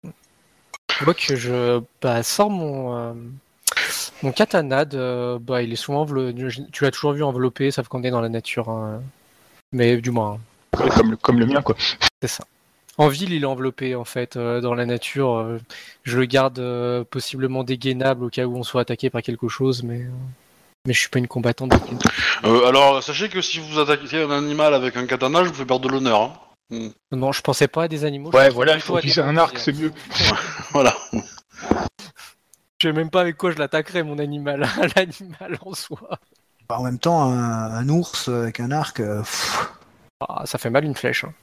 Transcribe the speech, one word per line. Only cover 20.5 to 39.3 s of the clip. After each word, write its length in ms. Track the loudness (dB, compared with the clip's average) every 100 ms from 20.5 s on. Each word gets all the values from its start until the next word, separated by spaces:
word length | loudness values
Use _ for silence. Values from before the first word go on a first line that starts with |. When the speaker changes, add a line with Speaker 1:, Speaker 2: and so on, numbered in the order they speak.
| _ _ _ 0
Speaker 1:
mais 80 |
je 60 | 0
suis 100 | 2
pas 100 | 0
une 80 | -2
combattante. 460 | 0 0 0 2 2 2 -2 -2 0 -2 0
Speaker 3:
Euh, 240 | 4 6 8
alors, 340 | 8 8 6
sachez 260 | 0 -4 -2
que 120 | -2
si 180 | -4 -6
vous 200 | -4 0
attaquez 420 | 2 2 0 -2
un 100 | 0
animal 420 | 0 -2 4 4
avec 220 | 4 2 -2
un 80 | -2
katana, 360 | 0 2 2
je 60 | 2
vous 60 | -2
fais 100 | -2
perdre 220 | 0 0
de 40 |
l'honneur, 280 | 0 4 4
hein. 120 | 2 -4 -20 _ _
Hmm. 200 | -10 -10 -14 _
Speaker 1:
Non, 200 | -2 -2
je 80 | 0
pensais 260 | -2 2 2
pas 160 | 2
à 40 | -2
des 160 | -2 -4
animaux, 240 | -4 4
je 60 | 8
Speaker 2:
Ouais, 60 | 8
Speaker 1:
pensais 100 | 6
Speaker 2:
voilà, 180 | 4
il 20 | 2
Speaker 1:
plutôt 140 | 2
Speaker 2:
faut 40 | -2
Speaker 1:
à 40 |
des 60 | 2
Speaker 2:
viser 140 | 2
un 140 | 2 4
arc, 100 | 2 2
Speaker 1:
rapaces. 60 |
Speaker 2:
c'est 100 | -4
mieux. 180 | -2 -4 -6 -10 0 0
Speaker 3:
<laughs> 400 | 0 -4 -10 -2
Voilà. 240 | 4 4 4 -6 -8 -8 -20 _ -16 0 0 0 -10 -20 -20 -20 _ _ _ _ _
Speaker 1:
Je 60 | -2
sais 60 |
même 160 | -2 0
pas 100 | 0
avec 140 | 0 0
quoi 160 | -4
je 60 | -2
l'attaquerais, 460 | -2 -2 -2 -4
mon 160 | -4 -4
animal, 460 | -4 -4 -4 -2 -2 0
<laughs> 140 | 2 2
l'animal 640 | 0 -6 -16 -16 -12 -12 -10
en 80 |
soi. 260 | -14 -12 -14 -12 -16 _ _ _ _ _
Speaker 4:
Bah, 80 | -4
en 40 |
même 160 | -4 -2
temps, 240 | 2 4
un, 480 | 2 2 0 -2 -4
un 160 | -4 2
ours 400 | 2 0 -6 -2
avec 300 | -2 -2 -4
un 100 | -4
arc, 280 | -2 -2 -4
euh, 180 | -4 -4
pff. 500 | -4